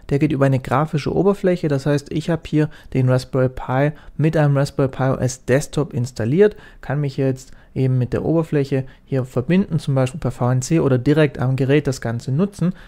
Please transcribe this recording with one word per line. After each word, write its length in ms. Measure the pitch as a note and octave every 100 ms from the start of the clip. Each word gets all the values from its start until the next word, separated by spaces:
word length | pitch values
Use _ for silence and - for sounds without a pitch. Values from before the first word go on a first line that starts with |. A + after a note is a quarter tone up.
| -
der 100 | C#3+
geht 140 | D#3
über 140 | C3+ C3+
eine 120 | C3
grafische 560 | - B2+ D#3 D3 B2+
Oberfläche. 540 | - F#3+ G3 F#3 F3 D#3
Das 160 | C#3
heißt, 260 | D3 C#3+ -
ich 200 | D3+ F3
habe 100 | D#3+ -
hier 240 | D3+ D3+ - -
den 160 | C3 B2+
Raspberry 400 | B2+ - C3+ B2+
Pi 420 | B2+ - C3 D3 D3+ - -
mit 180 | D#3
einem 220 | E3 D3 C#3
Raspberry 320 | C#3 - C3+
Pi 140 | -
O 140 | C3 -
S 280 | B2+ -
Desktop 480 | - C3+ - D#3 C#3
installiert, 640 | D3 B2 - A2+ E3 G#3+ - - -
kann 180 | - D3
mich 200 | C#3+ C3+
jetzt 340 | C3+ C3 - - -
eben 240 | C3 C3 B2+
mit 160 | A#2+
der 100 | -
Oberfläche 640 | - E3 D#3+ D3 C3+ C3+ C3 -
hier 220 | - C3 B2
verbinden, 520 | B2 - F3+ G3+ D#3+
zum 160 | -
Beispiel 260 | C3+ B2+ E3
per 100 | B2+
V 200 | - B2
N 120 | C3
C 180 | - D#3+
oder 160 | C#3+ B2+
direkt 420 | C#3 D3+ C#3+ -
am 180 | B2+ C3
Gerät 300 | C3 D3 C#3
das 140 | C3
Ganze 320 | A#2 A#2 -
nutzen. 400 | C#3 G3+ - E3+ -